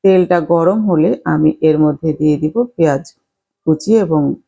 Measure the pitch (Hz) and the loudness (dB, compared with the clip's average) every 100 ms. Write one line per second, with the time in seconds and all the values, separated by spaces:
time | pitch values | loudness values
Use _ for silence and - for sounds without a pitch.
0 | 196 185 175 180 156 170 165 214 214 160 | 4 2 2 -2 0 0 0 0 0 0
1 | 170 - 165 151 156 - 156 151 151 143 | 0 -2 -4 0 0 0 0 2 0 0
2 | 160 151 151 147 156 220 240 - 165 139 | -4 -2 0 0 -2 -4 -6 0 0 0
3 | 170 _ _ _ _ _ - 156 - 226 | -6 _ _ _ _ _ -2 -2 2 0
4 | 180 156 139 - | 2 0 -2 -4